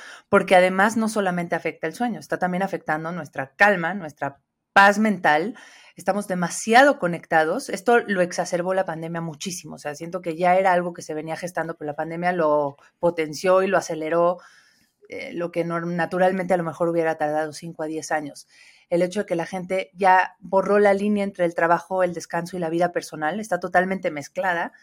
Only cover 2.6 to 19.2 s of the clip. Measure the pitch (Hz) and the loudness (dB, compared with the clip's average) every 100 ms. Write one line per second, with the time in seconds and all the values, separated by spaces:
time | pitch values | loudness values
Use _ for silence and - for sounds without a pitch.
2.6 | 190 160 - 156 165 175 143 143 131 - | -4 -4 -4 -4 -4 -8 -10 -10 -10 2
3.6 | 202 185 165 202 156 - 139 - _ _ | 4 4 -2 -6 -12 -8 -8 -8 _ _
4.6 | _ 196 202 202 220 180 165 151 202 - | _ 6 6 6 0 2 2 2 0 -8
5.6 | - - - - 180 202 202 180 170 - | -18 -20 -20 -8 -4 -4 -4 -4 -4 -4
6.6 | 220 226 285 277 175 165 - 165 156 226 | 4 6 6 4 -2 -4 0 2 2 -2
7.6 | - 190 240 240 226 185 175 185 175 175 | -6 -4 2 2 2 -2 0 -2 -4 -4
8.6 | 180 190 190 160 165 170 165 147 196 175 | -2 -2 -2 -6 -8 -8 -8 -10 -10 -12
9.6 | 151 156 147 147 170 180 175 160 180 185 | -14 -12 -12 -10 -10 -8 -6 0 4 6
10.6 | 190 175 175 170 - 156 160 156 180 175 | 4 2 0 -8 -10 -8 -8 -8 -6 -6
11.6 | 165 170 151 143 160 165 175 180 156 147 | -8 -8 -8 -8 -8 -2 -2 2 2 2
12.6 | 143 139 _ - 175 170 156 143 185 185 | 0 -6 _ -2 -2 0 -6 -2 2 2
13.6 | 196 180 - 156 156 170 175 180 - _ | 4 0 -2 -6 -2 2 2 0 -10 _
14.6 | _ _ _ _ _ 92 - 170 170 170 | _ _ _ _ _ -14 -10 -8 -6 -4
15.6 | 170 170 170 175 165 180 185 190 180 180 | -4 -4 -4 -4 -2 2 2 2 0 0
16.6 | 165 139 170 170 160 156 151 151 156 143 | -2 -2 -2 0 0 0 -2 -2 -4 -8
17.6 | 170 165 156 160 147 156 147 - - _ | -14 -10 -8 -8 -4 -4 -4 -14 -20 _
18.6 | - _ - 175 180 202 | -20 _ -4 0 0 -2